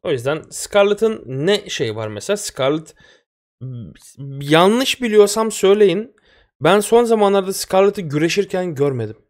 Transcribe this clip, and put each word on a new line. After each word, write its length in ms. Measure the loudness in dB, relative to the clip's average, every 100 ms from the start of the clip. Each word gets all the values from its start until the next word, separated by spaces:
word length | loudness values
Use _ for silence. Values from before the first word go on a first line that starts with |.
O 80 | -4
yüzden 320 | -4 -4 -6 -8
Scarlett'ın 720 | -14 -2 2 2 2 -2 -4 -10
ne 420 | -4 -2 -2 -4
şeyi 280 | -6 -6 -6
var 120 | -8
mesela? 280 | -10 -6 -6
Scarlett, 580 | -6 -4 -2 -2 -8 _ _ _ _ _ _ _ -16 -14 -16 -18 -20 -18 -16 -12
yanlış 640 | 0 4 4 2 -2 -4
biliyorsam 500 | 2 4 4 2 -4
söyleyin. 640 | 0 2 4 4 2 -6 _ _ _ _ _
Ben 200 | 2 2
son 240 | 4 2
zamanlarda 480 | 4 2 4 2 -2
Scarlett'ı 480 | -8 0 2 2 0
güreşirken 760 | -6 -2 0 -2 -2 -4 -6
görmedim. 420 | -2 -2 -2 -8 -12 _